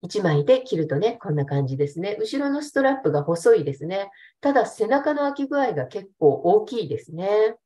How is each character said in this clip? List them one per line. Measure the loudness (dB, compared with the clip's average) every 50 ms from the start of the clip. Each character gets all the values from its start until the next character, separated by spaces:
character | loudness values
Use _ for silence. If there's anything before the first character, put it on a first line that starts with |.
| -12
一 | -4 -4 -2
枚 | 0 2 2 2 4
で | 4 4 4
着 | 4 -2 -2 -2
る | -2 -2
と | 0 0
ね、 | 0 0 -2 -2
こ | -6 -4
ん | -2
な | -2 -2
感 | -2 -2 -2 -2
じ | -2 -2 -2
で | -2 -2
す | -2 -6
ね。 | -6 -6 -4 -6
後 | -6 -4 -4 -2 -2
ろ | -2
の | -2 -4
ス | -6 -4 -2
ト | 2 2
ラ | 2
ッ | 2 2
プ | 0 0
が | 0 0 0
細 | 0 -4 2 6 6 6
い | 6 4
で | -2 -6
す | -8 -8
ね。 | -6 -6 -6 -6 -8 -12 _ -20 -20 _ _
た | -2 2 2
だ、 | 2 0 0
背 | -2 -4 0 0
中 | 2 0 2 0 -2
の | 0 -2
開 | -2 -2
き | -4 -6 -2
具 | 0 0
合 | 0 0 -2
が | -4 -6 -6
結 | -8 -12 -12 -12 _ _
構 | 4 4 4 4 2
大 | 4 4 4 2
き | 0 -6 -6 -4
い | -4
で | -6 -10
す | -10 -12
ね。 | -10 -6 -2 0 2 2 2 2 0 _ _